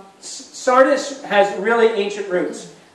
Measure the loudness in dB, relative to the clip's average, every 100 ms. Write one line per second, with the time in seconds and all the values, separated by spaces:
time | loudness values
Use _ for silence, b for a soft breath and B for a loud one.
0 | -18 -20 -18 -16 -18 -6 2 4 4 2
1 | -4 -10 -2 2 2 0 0 4 2 2
2 | -4 -4 -4 -2 -4 -8 -16 B B